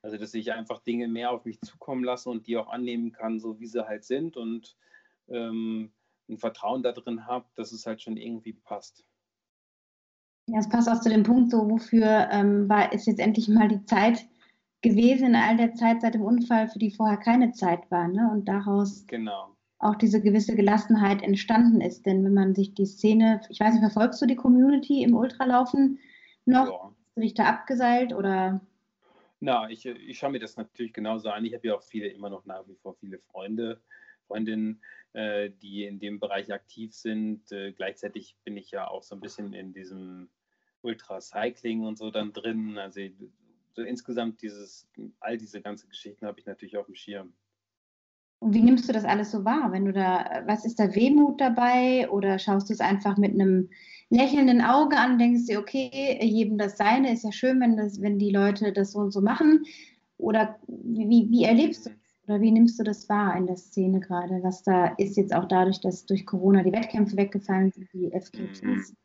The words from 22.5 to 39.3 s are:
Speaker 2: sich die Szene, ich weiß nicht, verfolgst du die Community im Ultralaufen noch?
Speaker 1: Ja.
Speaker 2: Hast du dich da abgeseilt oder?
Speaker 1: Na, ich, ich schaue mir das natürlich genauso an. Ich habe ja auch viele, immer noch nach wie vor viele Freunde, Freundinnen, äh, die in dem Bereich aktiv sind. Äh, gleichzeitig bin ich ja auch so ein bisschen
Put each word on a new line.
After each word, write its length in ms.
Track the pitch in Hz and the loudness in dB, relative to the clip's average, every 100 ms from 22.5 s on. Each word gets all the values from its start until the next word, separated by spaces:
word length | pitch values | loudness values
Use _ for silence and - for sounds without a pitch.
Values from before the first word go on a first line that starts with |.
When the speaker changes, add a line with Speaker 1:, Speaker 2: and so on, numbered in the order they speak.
| 190 | 0
Speaker 2:
sich 180 | 196 | -2
die 120 | - 196 | -2 -4
Szene, 560 | - 214 220 220 220 - | 0 4 6 4 2 -4
ich 100 | - | 0
weiß 140 | 214 | 2
nicht, 80 | 226 | 4
verfolgst 400 | 208 214 240 - | 2 2 0 2
du 40 | 254 | 0
die 100 | 262 | 2
Community 680 | 247 247 269 277 - 277 | 4 6 6 4 2 2
im 120 | 240 233 | 4 2
Ultralaufen 840 | 247 - 262 247 247 277 269 269 _ _ _ _ - | 0 -2 2 2 2 4 2 2 _ _ _ _ 2
noch? 240 | 254 254 | 4 2
Speaker 1:
Ja. 140 | 185 - | -4 -16
Speaker 2:
Hast 320 | _ _ - | _ _ -4
du 40 | |
dich 120 | 220 | -4
da 120 | - 208 | 0 0
abgeseilt 680 | 233 - 254 247 240 247 | 0 -4 -2 2 2 0
oder? 520 | - 196 190 185 190 - _ _ _ _ _ _ _ | -4 -2 -2 -2 -4 -8 _ _ _ _ _ _ _
Speaker 1:
Na, 280 | 143 123 110 | -4 -2 -4
ich, 160 | 110 127 | -12 -14
ich 320 | 117 120 123 | -14 -18 -10
schaue 140 | 139 | -8
mir 80 | 135 | -8
das 160 | 113 - | -12 -16
natürlich 380 | 110 - 113 | -16 -12 -12
genauso 360 | 113 107 110 107 | -8 -8 -8 -8
an. 140 | 104 | -8
Ich 100 | 113 | -8
habe 140 | 117 113 | -8 -6
ja 80 | 104 | -6
auch 80 | |
viele, 240 | _ 110 104 | _ -12 -12
immer 220 | 98 101 | -12 -16
noch 160 | 95 98 | -16 -16
nach 200 | 95 95 | -18 -20
wie 80 | 92 | -20
vor 180 | 98 | -20
viele 240 | 90 98 92 | -20 -20 -20
Freunde, 640 | _ 92 98 110 113 117 _ - _ _ _ | _ -16 -10 -8 -8 -12 _ -20 _ _ _
Freundinnen, 540 | 107 110 110 110 107 - - _ | -8 -6 -6 -6 -8 -18 -20 _
äh, 360 | 107 107 104 101 | -10 -8 -6 -8
die 340 | 98 104 98 | _ -16 -14
in 160 | 101 98 | -12 -12
dem 200 | 104 101 | -12 -10
Bereich 340 | 104 98 101 | -8 -8 -8
aktiv 400 | 98 _ - 113 | -14 _ -18 -18
sind. 580 | - 113 110 107 107 _ | -12 -8 -6 -6 -8 _
Äh, 220 | 101 98 | -14 -14
gleichzeitig 640 | 95 95 - 101 110 - _ | -12 -12 -10 -14 -14 -20 _
bin 120 | - 101 | -16 -16
ich 140 | - | -14
ja 180 | 98 - | -12 -10
auch 140 | - | -12
so 140 | - 101 | -16 -20
ein 40 | |
bisschen 340 | 101 | -18